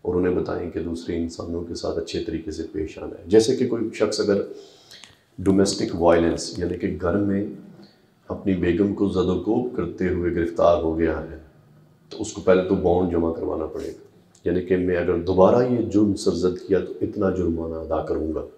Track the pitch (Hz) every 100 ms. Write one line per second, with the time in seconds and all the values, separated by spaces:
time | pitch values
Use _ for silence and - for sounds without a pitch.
0 | 90 90 90 82 80 90 87 82 85 82
1 | - 85 82 - 85 85 85 - - 87
2 | - 87 - 80 80 78 82 80 78 -
3 | 78 - 85 107 113 123 123 117 110 -
4 | 107 - 101 98 - - - - - -
5 | - _ _ - 92 95 98 - - 87
6 | 85 85 85 73 - - 87 90 98 -
7 | 87 101 101 98 104 - - - - _
8 | _ _ - 98 101 90 87 87 101 95
9 | 98 92 87 90 104 120 123 - 85 -
10 | 90 85 87 85 85 - 85 85 80 80
11 | 80 76 - - - _ _ - _ _
12 | _ - 104 101 92 92 90 95 90 90
13 | 90 85 82 - 82 80 76 80 78 -
14 | - _ _ _ 90 87 87 92 90 87
15 | 85 85 85 92 98 120 127 120 98 98
16 | 104 95 98 85 90 82 - 92 90 -
17 | 107 107 95 90 85 80 82 80 80 78
18 | - - 78 73 -